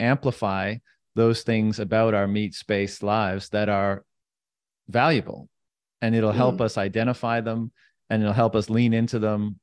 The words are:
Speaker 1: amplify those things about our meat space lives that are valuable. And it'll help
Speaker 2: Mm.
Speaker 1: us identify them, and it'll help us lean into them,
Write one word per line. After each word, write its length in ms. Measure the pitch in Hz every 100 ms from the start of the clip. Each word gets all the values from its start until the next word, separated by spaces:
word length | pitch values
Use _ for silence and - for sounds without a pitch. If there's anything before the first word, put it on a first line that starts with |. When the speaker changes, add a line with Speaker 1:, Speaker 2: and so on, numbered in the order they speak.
Speaker 1:
amplify 760 | 117 139 139 - 107 95 95 113 - _ _
those 280 | - 117 113
things 360 | - 113 110 107
about 360 | 101 110 113
our 120 | 107 101
meat 280 | 104 104
space 480 | - - 104 98 -
lives 480 | 101 107 101 95 -
that 180 | 107 104
are 360 | 101 98 98 - _ _ _ _ _ _ _ -
valuable. 600 | 120 143 147 - - - _ _ _ _ _
And 120 | 113
it'll 180 | 113 110
help 240 | 104 123 -
Speaker 2:
Mm. 40 |
Speaker 1:
us 160 | 113 -
identify 640 | 98 101 117 123 117 117
them, 320 | 113 113 113 - _ _ -
and 120 | 110
it'll 120 | 107
help 200 | 113 117
us 160 | 107 104
lean 220 | 113 120
into 260 | 113 117 120
them, 400 | 107 104 104 104